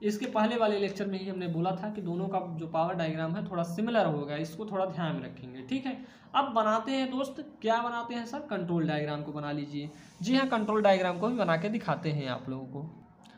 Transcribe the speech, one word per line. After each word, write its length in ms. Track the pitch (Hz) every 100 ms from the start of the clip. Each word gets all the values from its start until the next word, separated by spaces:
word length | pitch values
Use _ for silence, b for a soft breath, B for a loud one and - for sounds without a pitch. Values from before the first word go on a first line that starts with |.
इसके 240 | 208 208 254
पहले 280 | 220 220 233
वाले 220 | 214 202
लेक्चर 280 | 196 196 196
में 100 | 190
ही 100 | 190
हमने 180 | 180 175
बोला 240 | 160 175
था 160 | 185 214
कि 120 | 208
दोनों 260 | 175 175 196
का 120 | 185 175 160
जो 100 | 160
power 260 | 160 170 185
diagram 400 | 160 156 160 196
है 100 | 208
थोड़ा 180 | 180 170
similar 400 | 185 220 233 170
होगा, 280 | 147 143 147
इसको 280 | 160 - 214
थोड़ा 200 | 196 185
ध्यान 280 | 156 160 -
में 80 |
रखेंगे, 380 | - - 127 131
ठीक 240 | - 262 262
है। 120 | - B B B 262
अब 160 | 277
बनाते 380 | 226 214 220 220
हैं 180 | 269 262
दोस्त, 320 | 262 269 - 294 -
क्या 200 | 220 226
बनाते 340 | 240 233 233 240
हैं 100 | 226
सर, 140 | 285 294
control 380 | 185 175 170 160
diagram 360 | 151 147 147
को 80 | 147
बना 200 | 147 147
लीजिए। 380 | 147 143 143 151 B B B
जी 140 | 185 262
हाँ, 120 | 262
control 340 | 233 208 214
diagram 380 | 202 190 185 175
को 80 | 208
भी 100 | 247
बना 200 | 170 160
के 120 | 208
दिखाते 420 | 226 - 143 160
हैं 160 | 147 135
आप 200 | 123 131
लोगों 160 | 131 131
को। 180 | 139 160 - - - B